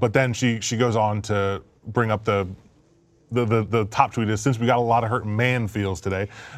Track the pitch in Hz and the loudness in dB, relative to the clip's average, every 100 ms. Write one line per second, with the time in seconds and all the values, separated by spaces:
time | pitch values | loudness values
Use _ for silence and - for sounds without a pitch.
0 | 120 135 131 117 123 113 - 113 123 113 | 0 2 0 0 0 0 -2 0 2 2
1 | 107 104 - 104 98 98 - _ - 120 | 2 0 -2 -2 -2 -4 -10 _ -4 -2
2 | 113 107 110 101 92 95 - _ _ _ | 0 0 0 0 -2 -8 -20 _ _ _
3 | _ _ _ 120 117 113 101 113 107 - | _ _ _ -2 2 2 2 0 2 2
4 | 127 - 107 107 139 113 120 123 117 117 | 0 0 -2 0 0 0 2 2 2 2
5 | 110 117 104 104 123 127 107 107 98 92 | 2 -2 -2 0 0 0 -2 -2 -4 -4
6 | 98 95 101 - - | -4 -4 -4 -10 -18